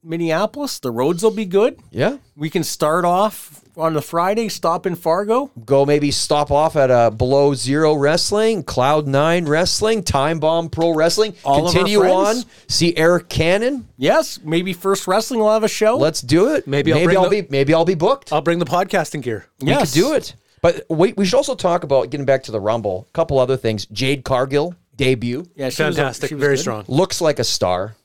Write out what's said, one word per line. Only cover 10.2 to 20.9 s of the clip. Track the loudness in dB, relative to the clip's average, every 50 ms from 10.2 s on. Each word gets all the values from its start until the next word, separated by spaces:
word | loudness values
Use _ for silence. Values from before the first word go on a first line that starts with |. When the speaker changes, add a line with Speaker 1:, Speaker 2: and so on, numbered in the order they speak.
| 0 0 -2 0
Speaker 2:
Bomb | 0 0 0 0 -2 -4
Pro | -4 -2 0 0 2
Wrestling. | 2 2 2 2 0 -2 -2 -2 -8 -2
Speaker 1:
All | 0 2 2
of | 2
our | 2 2
Speaker 2:
Continue | 2 2 2 4 4
Speaker 1:
friends. | 4 4 4 4 2 2 0 -2 -4
Speaker 2:
on. | -10 _ -20 _ _
See | -2 0 0 0 2
Eric | 2 2 2 2 2 -2 _
Cannon. | -4 -2 0 2 2 0 0 -2 -4 -4 -10 -14 _
Speaker 1:
Yes, | -4 0 2 2 2 0 -2 -8 -12 -6
maybe | -2 -2 -2 -2 -2 -8
First | -4 -2 -2 -2 -2 -2
Wrestling | -2 0 0 0 -2 -2 0
will | 2 2 2
have | 2 0
a | -2
show. | -2 0 0 2 2
Speaker 2:
Let's | 2 0 0 0 -4 -2
do | 2 2 4 4 4 2
it. | -2 -2
Speaker 3:
Maybe | -2 -2 0 2 2 2
I'll | 2
Speaker 2:
Maybe | 4
Speaker 3:
bring | 4 4 4
Speaker 2:
I'll | 4 2
Speaker 3:
the | 2 0 -2
Speaker 2:
be, | -2
maybe | 0 0 2 2 2
I'll | 2 2
be | 0 0
booked. | 0 2 0 0 0 -2 -4 -4
Speaker 3:
I'll | -2 0
bring | 0 0 0
the | -2
podcasting | -2 0 -2 -2 0 0 -2 -2 -2 -6 -8 -6
gear. | -6 -6 -6 -10 _ _ _
Speaker 2:
We | -2 0
Speaker 1:
Yes. | 2 2 0 0 2
Speaker 2:
could | 2
do | 2 2 2
it. | -2 -4 -4 -18 -20 _ _ _ _
But | 0 0 0 0 -4
wait, | _